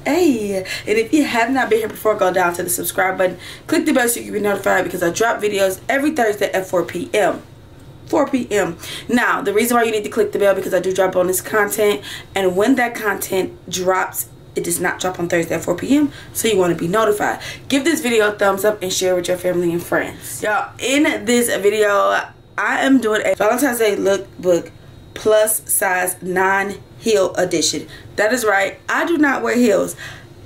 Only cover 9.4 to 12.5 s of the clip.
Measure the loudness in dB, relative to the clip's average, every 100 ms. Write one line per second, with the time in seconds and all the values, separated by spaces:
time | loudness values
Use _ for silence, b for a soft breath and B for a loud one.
9.4 | 0 0 2 2 2 0 -2 -2 -2 2
10.4 | 2 2 0 -2 0 0 0 2 0 0
11.4 | -2 0 0 2 0 0 B B B -2
12.4 | 0